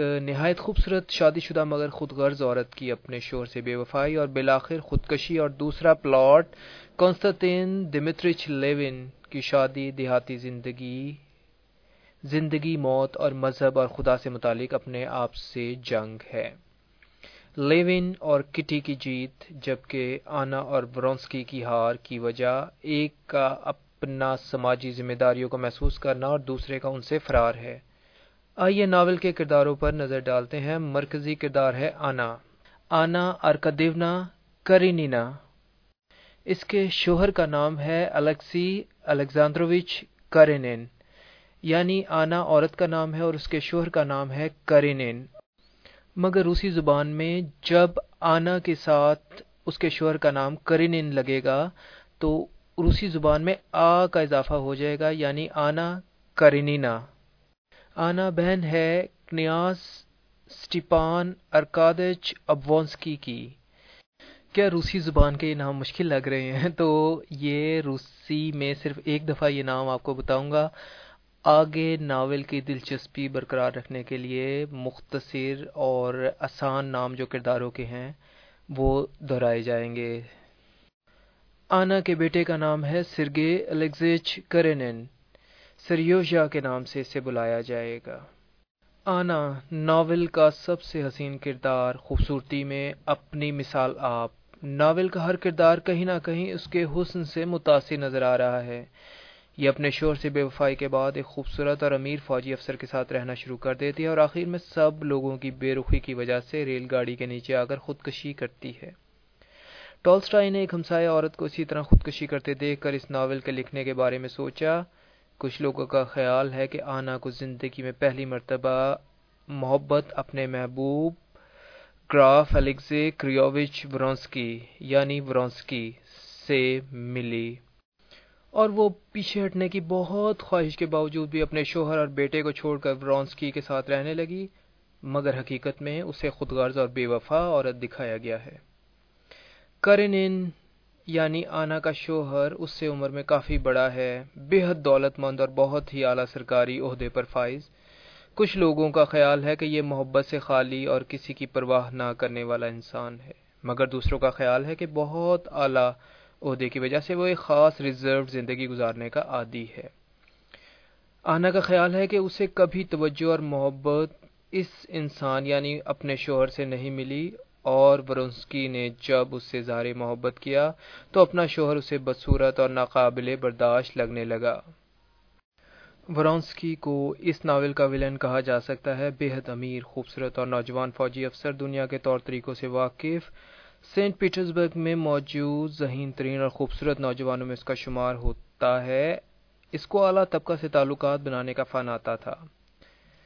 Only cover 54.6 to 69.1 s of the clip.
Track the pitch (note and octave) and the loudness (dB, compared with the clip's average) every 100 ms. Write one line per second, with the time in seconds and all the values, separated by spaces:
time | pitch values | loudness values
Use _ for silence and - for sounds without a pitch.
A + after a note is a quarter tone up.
54.6 | C3+ C#3 D3 D3 D#3 D#3+ C#3+ C#3+ D#3+ D#3 | -2 -2 -2 0 0 0 -2 -2 -4 0
55.6 | D3 D#3 E3+ F3+ - _ _ - D3+ C#3+ | 0 0 -2 -4 -10 _ _ 8 8 8
56.6 | C#3+ D3 B2+ A2+ B2 _ _ _ _ _ | 2 0 0 -2 -6 _ _ _ _ _
57.6 | _ _ _ - E3 F3 F#3+ E3+ E3+ F#3 | _ _ _ -4 0 2 0 2 2 2
58.6 | E3 E3 D#3+ E3+ F#3 - - E3 D#3+ E3 | 2 2 2 2 -2 -8 -8 -2 0 2
59.6 | F3+ F3+ - - _ _ _ _ _ - | 0 -2 -8 -20 _ _ _ _ _ -20
60.6 | - F3 D#3 E3 D#3+ E3+ F3 F3+ _ D3+ | -6 -6 2 4 4 2 -2 -6 _ 2
61.6 | D3+ - E3 E3+ F3+ F3+ - - - D3 | 4 4 6 6 0 -2 -6 -8 0 0
62.6 | C3+ D#3 D3+ - E3 C#3+ - A#2 A#2+ C3+ | 4 4 2 -6 -8 -8 -8 -10 -12 -18
63.6 | _ _ - - _ _ - - _ - | _ _ -20 -20 _ _ -20 -20 _ 4
64.6 | G3+ F3 D#3+ F#3+ D#3+ D3+ C#3+ C#3+ D#3+ D3 | 4 2 0 -2 2 6 6 6 -2 -2
65.6 | C#3 C#3 C3+ - F3 C#3 C3+ C3+ C3 C3+ | -4 -4 -8 -4 0 0 0 -2 -2 -2
66.6 | F3 D#3+ E3 D#3 D#3 D#3+ - D3 C#3+ D3 | -2 2 2 4 2 0 -6 -6 -2 0
67.6 | D#3 D#3+ D3 C3+ - - - D3+ D#3 D3 | 0 0 -2 -6 -8 -20 -6 -4 -2 -2
68.6 | C#3 C#3 D#3 C#3+ - | -4 -4 -6 -6 -2